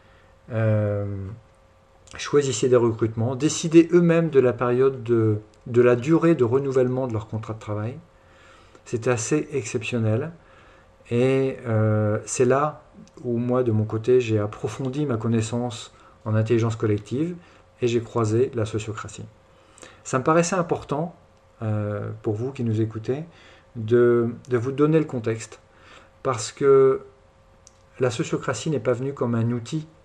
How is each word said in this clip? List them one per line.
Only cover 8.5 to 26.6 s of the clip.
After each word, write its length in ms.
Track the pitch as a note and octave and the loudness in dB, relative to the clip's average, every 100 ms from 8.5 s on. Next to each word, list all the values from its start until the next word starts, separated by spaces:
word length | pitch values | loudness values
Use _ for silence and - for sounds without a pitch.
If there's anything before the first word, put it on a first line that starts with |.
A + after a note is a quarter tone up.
| - - - - | -20 -20 -20 -8
C'était 240 | A#2 B2 | -4 -2
assez 360 | A#2+ A2+ D3+ - | -2 0 -2 -2
exceptionnel. 800 | C#3 A2 A#2+ A2 A#2+ A2 A2 D#3 E3+ _ - - - _ _ - | -6 -6 -6 -4 -2 0 0 -4 -10 _ -20 -20 -20 _ _ -4
Et, 480 | A#2+ C3 C3+ C3+ C3 B2+ | 0 2 2 0 -4 -2
euh, 520 | A2 A2 G#2+ G#2+ G#2+ | 0 2 2 0 -2
c'est 220 | - - B2 | -4 0 2
là 360 | C3+ D3 D3+ - - - - | 2 0 -4 -16 -20 -20 -12
où 140 | B2 A#2 | -6 -4
moi, 260 | B2 B2 | 0 0
de 100 | B2 | 2
mon 120 | G#2+ | 0
côté, 360 | A2 A2 A2+ B2+ | 0 -2 2 2
j'ai 180 | A2+ G#2+ | 4 0
approfondi 640 | G#2 - A#2+ A2 C3 C#3 | -2 -6 -8 -6 -6 -4
ma 140 | D3 A2 | -2 -2
connaissance 760 | A#2 A2+ A2+ A#2+ A#2+ A2 - - - - | 0 0 0 -4 -6 -8 -16 -20 -20 -12
en 100 | A2 | -2
intelligence 420 | G#2+ A2 A#2 A2+ A2 | 0 2 2 0 0
collective 600 | A2 G#2 - B2 E3 F3 - - _ _ | -2 -2 -4 -4 -4 -6 -16 -20 _ _
et 60 | A#2+ | -2
j'ai 120 | A#2 | 0
croisé 500 | A2+ A#2+ A2 A2+ C3+ | -2 -2 0 0 0
la 100 | A#2 | -2
sociocratie. 600 | G#2+ A2 A2 G2+ G#2 - A2 - _ _ _ - - - | -6 -6 -8 -10 -14 -16 -18 -20 _ _ _ -20 -20 -20
Ça 160 | - C3 | -6 -2
me 60 | |
paraissait 320 | B2+ E3 E3+ F#3 | 2 2 2 -2
important, 580 | E3+ C3 - C#3+ E3+ - _ _ _ _ | -2 -4 -4 -6 -6 -10 _ _ _ _
euh, 480 | A2 G#2+ G#2 G#2 A2 A2 | -6 -4 -4 -6 -8 -8
pour 120 | A#2 | -6
vous 180 | G#2+ B2+ | -4 -6
qui 120 | C3 | -4
nous 160 | A#2 A2 | -2 -2
écoutez, 440 | A2 A2 A2 C#3 E3+ - - - _ A#2 | -2 -4 -6 -6 -8 -18 -20 -20 _ -10
de, 540 | A2 A#2+ A#2+ A#2+ A#2 A#2 - | 0 4 4 4 0 -4 -4
de 100 | B2 | -4
vous 140 | A#2+ | -2
donner 260 | C3+ D3+ D#3 | 0 2 2
le 60 | |
contexte, 560 | D3 B2+ A2+ A2+ - - _ _ - - - _ | 0 -4 -4 -6 -8 -20 _ _ -20 -20 -20 _
parce 260 | C3+ A2+ - | -6 -4 -8
que 520 | - | 0